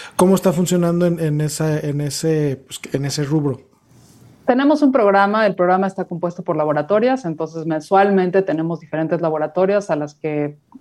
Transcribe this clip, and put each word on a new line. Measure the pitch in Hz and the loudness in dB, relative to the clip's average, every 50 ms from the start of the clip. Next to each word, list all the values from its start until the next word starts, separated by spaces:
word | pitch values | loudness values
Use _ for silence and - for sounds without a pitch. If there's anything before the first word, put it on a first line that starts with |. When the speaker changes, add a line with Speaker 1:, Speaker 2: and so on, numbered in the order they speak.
| - - - | -18 -6 -2
Speaker 1:
¿Cómo | - 180 185 196 | 2 4 4 4
está | 180 - 190 160 | 4 2 2 0
funcionando | 156 185 160 180 180 175 170 170 175 175 | 0 0 0 0 2 2 2 2 2 2
en, | 175 170 160 | 0 0 0
en | 165 156 147 147 | -2 -2 0 0
esa, | 151 151 - - 160 156 151 151 | -2 -2 -2 -2 -2 -2 -2 -2
en | - 147 143 143 | -2 -4 -4 -4
ese, | 147 143 135 - - 160 160 156 151 147 135 131 - | -4 -4 -4 -4 -2 0 0 2 0 0 -2 -4 -8
pues, | - - - - - - | -14 -16 -16 -10 -6 -4
en | 139 139 | -4 -4
ese | 139 - - 147 | -4 -4 -4 -2
rubro? | 135 151 160 143 143 127 - - _ _ _ _ _ _ - - - - - - - - _ - | 0 0 0 0 0 -4 -6 -10 _ _ _ _ _ _ -20 -20 -20 -20 -20 -20 -20 -20 _ -2
Speaker 2:
Tenemos | - 247 254 277 285 302 294 294 | 0 0 2 2 2 2 4 2
un | 269 254 | 2 4
programa, | 269 220 202 196 196 202 202 208 220 220 | 4 4 4 4 4 4 2 2 2 0
el | 208 175 | 0 0
programa | - 180 175 185 185 196 190 | 2 2 2 2 2 0 -2
está | 185 - 180 | -4 -6 -8
compuesto | - 180 165 160 175 170 - 170 | -8 -6 -6 -6 -6 -6 -6 -6
por | - 170 | -4 -2
laboratorias, | 151 151 151 147 151 147 147 202 214 220 254 262 262 262 | -2 0 0 0 -2 0 0 0 2 2 2 0 -2 -4
entonces | 175 160 151 165 151 156 165 156 | -6 -6 -6 -6 -8 -8 -6 -6
mensualmente | 160 160 156 151 - 202 196 196 202 202 190 185 180 175 190 190 | -4 -4 -4 -2 2 2 4 4 4 4 2 2 2 2 0 0
tenemos | - 151 156 160 165 170 160 | 0 -2 -2 -2 -4 -6 -8
diferentes | - - - 156 160 156 170 165 | -8 -8 -6 -4 -2 -2 -2 -2
laboratorias | 170 160 156 156 151 151 - 180 190 190 202 208 196 - | 0 0 -2 -2 -2 -2 -2 0 0 2 2 0 -2 -2
a | 160 | -4
las | 151 151 147 - | -4 -4 -6 -10
que | _ - 156 151 147 147 147 147 - _ _ - - | _ -8 -6 -4 -2 -4 -4 -6 -10 _ _ -20 -20